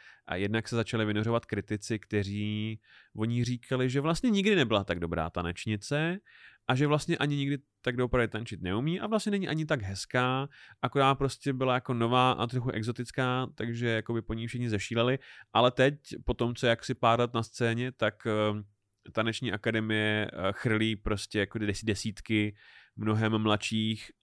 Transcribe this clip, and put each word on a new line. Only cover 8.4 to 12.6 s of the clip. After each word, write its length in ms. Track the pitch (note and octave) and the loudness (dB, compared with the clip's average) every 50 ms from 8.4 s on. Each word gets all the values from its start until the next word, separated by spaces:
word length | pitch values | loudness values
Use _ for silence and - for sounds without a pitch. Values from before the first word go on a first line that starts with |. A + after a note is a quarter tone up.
| A#2 - G#2+ E2 | -6 -6 -10 -6
neumí 380 | F2+ F2+ F#2+ A2+ C3+ D#3+ F3 - | -4 -2 0 0 0 0 -2 -2
a 80 | - G#3 | -4 -2
vlastně 240 | A3 G#3+ - G#3 | -2 -2 0 0
není 160 | G3+ G3 F#3 - | -2 -2 -2 -2
ani 180 | D3+ D#3 D#3+ | -2 -2 0
tak 160 | D3+ D#3+ B2+ | 0 -2 -2
hezká, 640 | G2 F#2+ F#2+ - - - - B2+ B2+ B2+ C3 C3 C#3 C#3+ - - - - - _ | -2 -6 -6 -8 -8 -2 0 0 2 2 0 0 -2 -6 -10 -18 -20 -20 -12 _
akorát 340 | - C3 - C#3+ C3+ C3+ C3+ | -4 -2 2 4 4 4 4
prostě 380 | - C#3 C3 - - - C#3+ C3 | 2 0 -2 -2 -2 -4 -2 -2
byla 200 | B2+ C3 C3 B2 | 0 2 2 2
jako 200 | B2+ - - B2 | 0 0 -2 0
nová 380 | A#2 A#2 A#2 B2 B2+ B2+ B2+ | 0 2 4 4 4 4 4
a 160 | - - A2+ A#2 | 4 2 -2 -2
trochu 220 | B2 B2+ | -2 -2